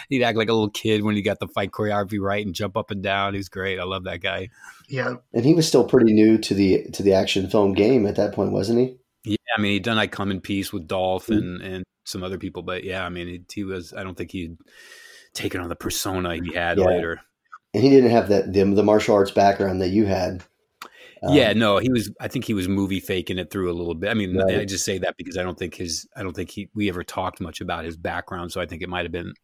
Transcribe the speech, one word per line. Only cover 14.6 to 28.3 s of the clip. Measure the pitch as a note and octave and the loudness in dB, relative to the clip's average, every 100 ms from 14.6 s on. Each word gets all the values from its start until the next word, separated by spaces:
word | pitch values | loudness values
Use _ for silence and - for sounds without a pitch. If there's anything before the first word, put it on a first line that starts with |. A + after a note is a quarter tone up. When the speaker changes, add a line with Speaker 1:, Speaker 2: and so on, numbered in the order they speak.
| _ _ - - - - _ | _ _ -20 -20 -20 -20 _
Speaker 1:
taken | - G2+ F#2 | -8 -6 -6
on | E2+ | -8
the | E2+ | -8
persona | - - G2+ F#2 F2+ E2 | -6 -6 -4 -4 -4 -6
he | E2+ | -6
had | F2 E2+ E2+ | -4 0 2
Speaker 3:
Yeah. | F#2 | 2
Speaker 1:
later. | F2+ E2 E2 _ _ _ - _ | 2 -2 -8 _ _ _ -20 _
Speaker 3:
And | G#2 | 4
he | C3 | 8
didn't | C3+ B2 | 8 8
have | A#2 G2 | 6 4
that, | G2+ - | 2 4
the, | F#2+ | 4
the | G2 G2 | 4 6
martial | G2+ G#2+ - G#2 | 6 6 6 4
arts | F#2+ | 4
background | - G2+ G2 G2 F#2 | 4 4 4 0 0
that | F#2 | 0
you | G2 G2+ | 2 2
had. | F#2 F2+ F#2 - _ _ - - _ - - | 0 -2 -6 -14 _ _ -20 -20 _ -20 -8
Um, | F#2+ | 2
Speaker 1:
Yeah, | C#3+ A#2 | 4 6
no, | G2+ A2 G2 | 4 4 4
he | B2+ | 2
was, | B2 G#2 - | 0 -2 -8
I | G#2+ | -8
think | - | -8
he | A2+ | -4
was | G#2 F#2 | -4 -2
movie | G2 G2 F#2+ | 0 0 -2
faking | - F#2+ - F#2 | -4 -4 -4 -6
it | F2 | -6
through | G2+ F2+ | -4 -4
a | |
little | E2+ E2+ | -4 -6
bit. | D#2+ F#2+ | -4 -4
I | |
mean, | A2 F#2+ F#2 | -2 -2 0
Speaker 3:
Right. | F#2+ G2+ | 2 0
Speaker 1:
I | |
just | G2+ F#2+ | -2 -6
say | - F#2+ | -4 -4
that | F2+ - | -4 -6
because | F2+ F2+ | -10 -6
I | |
don't | F2+ E2+ | -6 -6
think | F2+ | -8
his, | - F2 E2 - | -8 -8 -8 -12
I | - | -12
don't | F#2+ F#2 | -10 -8
think | F2 | -10
he, | - G2 | -10 -10
we | G#2+ G2+ | -4 -4
ever | F2+ | -4
talked | E2+ - F#2 - | -8 -6 -6 -6
much | E2+ - | -12 -10
about | F2+ E2+ | -8 -8
his | E2 E2 | -8 -8
background, | E2+ E2+ - | -8 -8 -8